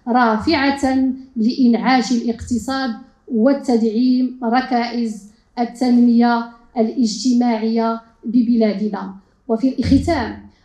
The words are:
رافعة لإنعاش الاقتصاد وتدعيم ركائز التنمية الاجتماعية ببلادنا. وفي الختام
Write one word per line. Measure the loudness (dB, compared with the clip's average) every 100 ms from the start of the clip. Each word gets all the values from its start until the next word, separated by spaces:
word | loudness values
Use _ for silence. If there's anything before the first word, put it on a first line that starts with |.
| -2
رافعة | 2 2 2 0 0 0 0 0 0 0 -4 -8 -2
لإنعاش | -2 2 2 2 2 2 2
الاقتصاد | -2 -2 -6 -4 -4 -4 -4 -4 -8 -14 _ -6
وتدعيم | 0 2 2 0 0 0 0 2 2 0 -4
ركائز | -2 -2 0 -2 -2 -4 -6 -8 -16 _ _ -6
التنمية | -6 -2 2 4 4 4 4 0 -4 -14 _ -2
الاجتماعية | -2 0 -2 -2 0 2 2 0 -2 0 -2 -4 -10 _ -2
ببلادنا. | 0 2 2 2 0 -4 -6 -10 -14 _ _ -4
وفي | -2 0 -2
الختام | 2 2 2 -2 -4 -8 -18 _